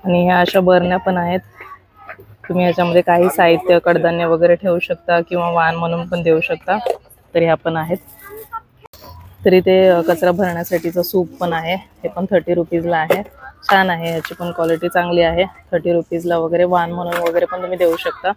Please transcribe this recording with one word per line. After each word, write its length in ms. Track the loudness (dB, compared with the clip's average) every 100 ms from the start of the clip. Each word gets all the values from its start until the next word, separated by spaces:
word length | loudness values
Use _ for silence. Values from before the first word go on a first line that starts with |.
आणि 200 | 2 2
ह्या 140 | 4 4
अशा 200 | 4 2
बरण्या 380 | 4 4 2 0
पण 200 | 0 -2
आहेत, 220 | -2 -4 -6 -20 -20 -20 _ _ -20 -20 -20 -20 -4
तुम्ही 160 | 0
याच्यामध्ये 360 | 2 2 2 2
काही 280 | 4 4 4
साहित्य, 500 | 4 4 4 4 4
कडधान्य 460 | 4 2 2 0
वगैरे 300 | 0 2 4
ठेवू 240 | 4 0 -2
शकता 420 | -4 -6 0 0
किंवा 280 | 0 -2 0
वाण 260 | 0 0
म्हणून 320 | 0 -2 -4 -4
पण 140 | -2
देऊ 180 | 2 2
शकता. 380 | 0 -6 -2 -4 -2 -6 _ -20 _
तर 40 | 0
ह्या 160 | 2
पण 220 | 0 -2 -4
आहेत. 200 | -4 -6 -8 -20 -18 -18 -14 -16 _ _ -20 -20 -20 -20 -20 -10
तर 80 | 0
इथे, 340 | 0 2 2 4
अ, 140 | 2
कचरा 300 | 0 0 -2
भरण्यासाठीचं 680 | 0 -2 -4 -4 -4 -4 -4
सूप 260 | -2 -4 -4 -6
पण 140 | -6
आहे, 200 | -4 -6
हे 340 | -8 -8 _ -10
पण 180 | -8 -2
थर्टी 220 | -2 0
रुपीजला 440 | -2 -2 -4 -2 -4
आहे. 260 | -2 -4 -4 -16 -20 -12 0
छान 180 | 2 2
आहे, 200 | -2 -4
ह्याची 240 | -6 -8
पण 180 | -10 -8
क्वालिटी 360 | -4 -2 -2 0
चांगली 320 | -2 0 2
आहे. 220 | 2 2
थर्टी 500 | -2 -6 _ -4 0
रुपीजला 440 | -2 -2 -6 -2 -2
वगैरे 260 | 0 0
वाण 280 | 2 2 0
म्हणून 380 | -6 -6 -4 -2
वगैरे 160 | 0
पण 160 | -2 -4
तुम्ही 160 | -6 0
देऊ 180 | 0
शकता. 360 | 0 -6 -4 -6